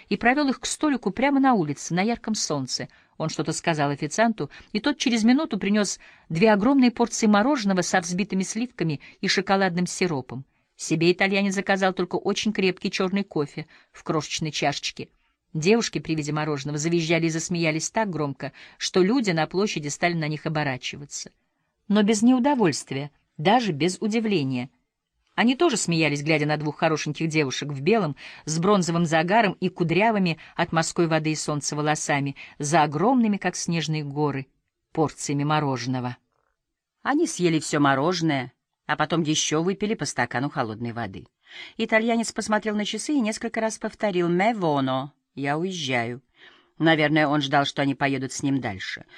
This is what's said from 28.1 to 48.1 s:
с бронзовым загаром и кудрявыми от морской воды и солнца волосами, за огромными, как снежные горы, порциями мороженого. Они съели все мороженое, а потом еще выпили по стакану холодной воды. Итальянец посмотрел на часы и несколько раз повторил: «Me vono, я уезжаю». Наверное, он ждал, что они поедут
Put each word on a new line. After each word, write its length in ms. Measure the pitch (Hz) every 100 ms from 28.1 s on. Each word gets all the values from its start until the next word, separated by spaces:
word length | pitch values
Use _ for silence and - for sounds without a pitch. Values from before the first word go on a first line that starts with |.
| 139 - - -
с 140 | 160
бронзовым 460 | 180 208 170 170 170
загаром 480 | 160 165 220 208
и 160 | - 185
кудрявыми 680 | - 165 156 226 208 180 156 - -
от 160 | 170
морской 360 | 165 165 - 165
воды 240 | 160 156
и 40 | 156
солнца 400 | - 151 - 147
волосами, 600 | 151 151 - 143 139 - - -
за 240 | 143 160
огромными, 540 | 151 151 208 262 220 196
как 180 | 185 -
снежные 480 | - 170 151 156
горы, 440 | 143 143 147 135 127 _ _ _ _
порциями 540 | - 147 - - 143 147
мороженого. 720 | 151 147 127 123 127 123 123 _ _ _ _ _ _ _ _
Они 240 | 233 285 339
съели 340 | - 175 160
все 200 | - 151
мороженое, 720 | 143 135 156 180 165 139 127 _ _ _ -
а 100 | 151
потом 280 | 151 165
еще 400 | 151 156 - 156
выпили 320 | 170 196 208 220
по 100 | 196
стакану 440 | - 120 120 143
холодной 420 | 147 113 110 120
воды. 340 | 113 110 110 123 _ _ - - -
Итальянец 540 | 220 220 233 233 220
посмотрел 440 | - 208 214 214 208
на 100 | 202
часы 280 | 214 -
и 60 | 294
несколько 420 | 214 226 285 220
раз 180 | 220 -
повторил: 500 | 214 - 214 180 175
«Me 240 | 175 208
vono, 560 | 226 170 143 131 131 143 _ _
я 240 | - 139 151
уезжаю». 640 | 190 180 135 127 117 120 _ _ - _ _ -
Наверное, 480 | 160 160 147 156 151
он 140 | 151
ждал, 240 | 135 143 143
что 160 | -
они 120 | 139
поедут 380 | 131 139